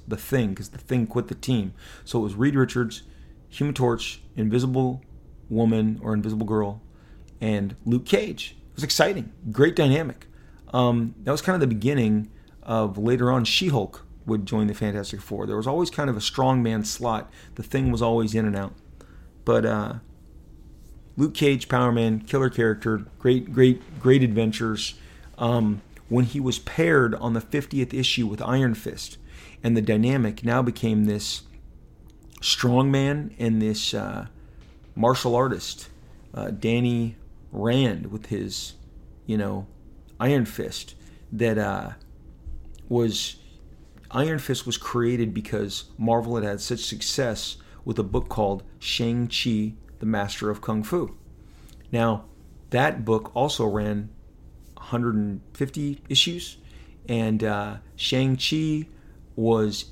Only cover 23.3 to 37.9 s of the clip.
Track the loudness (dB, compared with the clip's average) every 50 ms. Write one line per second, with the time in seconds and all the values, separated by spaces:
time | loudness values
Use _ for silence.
23.3 | 4 4 0 0 6 8 8 8 8 4 -2 -10 -10 2 6 6 8 8 6 4
24.3 | 4 2 2 2 0 0 -2 -2 -2 -2 -4 -8 -10 -12 -18 -20 -20 -20 -20 -20
25.3 | -8 -4 0 0 2 2 2 2 0 -2 -6 -12 -20 -20 -6 0 2 4 4 2
26.3 | 0 -2 -2 -2 -2 -2 -6 -4 0 2 4 4 6 6 4 4 2 -2 -2 -2
27.3 | -2 -2 -2 -2 -4 -4 -4 -2 -2 -2 -2 -2 -2 -2 0 0 0 0 -2 -2
28.3 | -4 -4 -2 0 2 2 2 2 0 -2 -4 -8 -8 -10 -12 -14 -16 -18 -20 -20
29.3 | -20 -20 -20 -20 -12 -4 0 2 2 2 2 2 4 4 4 4 2 2 0 0
30.3 | -2 -2 -2 0 2 2 2 0 0 0 0 2 2 4 4 2 2 0 -4 -6
31.3 | -8 -8 -10 -16 -20 -20 -20 -20 -20 -20 -20 -20 -20 -20 -20 -20 -20 -20 -20 -20
32.3 | -14 -4 -2 0 0 2 4 4 6 6 6 4 4 2 2 2 0 -2 -4 -8
33.3 | -6 -2 0 2 2 2 2 2 0 -2 -2 -4 -4 -4 -4 -6 -6 -8 -10 -12
34.3 | -16 -20 -20 -20 -20 -20 -20 -20 -20 -20 -20 -12 -2 2 4 4 4 2 2 2
35.3 | 2 2 2 2 0 -2 -6 -8 -12 -12 -16 -18 -20 -20 -20 -20 -20 -20 -20 -14
36.3 | -10 -8 -6 -6 -6 -2 0 0 2 2 2 2 2 0 -2 -2 -6 -10 -16 -20
37.3 | -20 -20 -18 -12 -6 -2 0 2 4 4 4 2